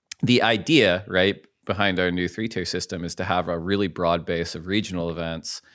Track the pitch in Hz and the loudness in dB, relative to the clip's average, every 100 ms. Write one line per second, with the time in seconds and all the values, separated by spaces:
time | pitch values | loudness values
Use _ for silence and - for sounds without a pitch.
0 | _ - - 123 110 113 90 156 104 90 | _ -4 4 4 6 2 4 6 6 4
1 | 104 92 95 98 _ _ - 101 101 90 | 0 2 2 2 _ _ -6 0 0 2
2 | 90 90 87 - 110 95 87 90 - 92 | 0 0 -2 -4 -6 -6 -6 -6 -6 -8
3 | 85 - 90 90 85 85 85 98 101 76 | -8 -8 -2 -2 0 -4 -2 -2 -2 -2
4 | 87 85 78 85 82 87 82 101 104 92 | 0 0 -2 -4 -4 -8 -4 -4 -2 -4
5 | 85 82 82 82 - - _ | -4 -4 -6 -6 -8 -12 _